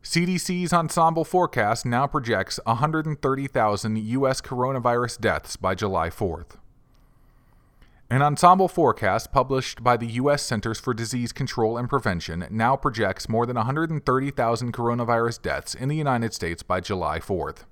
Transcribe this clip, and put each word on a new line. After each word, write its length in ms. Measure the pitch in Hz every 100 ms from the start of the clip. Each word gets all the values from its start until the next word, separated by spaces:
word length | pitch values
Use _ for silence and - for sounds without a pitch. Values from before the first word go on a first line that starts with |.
C 240 | - 170 175
D 100 | 180
C's 380 | - 180 175
ensemble 500 | 175 160 - 165 165
forecast 640 | 156 180 170 - 104 113 123
now 200 | 120 -
projects 540 | 147 113 101 95 - -
a 80 | 117
hundred 300 | 151 156 156
and 140 | 143
thirty 260 | 135 135 139
thousand 500 | 131 107 104 113 110
U 320 | 107 127 135
S 140 | 131
coronavirus 760 | - 127 127 131 120 120 120 -
deaths 380 | 107 78 - -
by 180 | 92
July 360 | 92 104 92 85
fourth. 480 | - 98 80 80 - - _ _ _ _ _ _ _ _ _ _ _ - _ _
An 120 | 123
ensemble 460 | 147 143 175 190 180
forecast 640 | - 143 - 101 107 -
published 520 | - 131 135 - -
by 120 | 117 120
the 160 | 117
U 180 | 117 139
S 120 | 143
Centers 380 | - 113 113 110
for 140 | -
Disease 380 | 113 113 123 120
Control 440 | - 135 - 110 117
and 140 | 123
Prevention 560 | 139 113 87 - 82 87
now 280 | 107 117 139
projects 520 | 143 110 98 95 -
more 160 | 113
than 120 | 120 120
a 80 |
hundred 260 | 113 143 165
and 160 | 151 -
thirty 240 | 131 139
thousand 420 | 135 117 113 120
coronavirus 720 | 113 117 120 117 117 117 117
deaths 320 | - 67 -
in 140 | - 131
the 80 | 156
United 360 | 147 120 113
States 300 | - 85 85
by 180 | - 92
July 380 | - 95 80 80
fourth. 460 | - 92 71 - -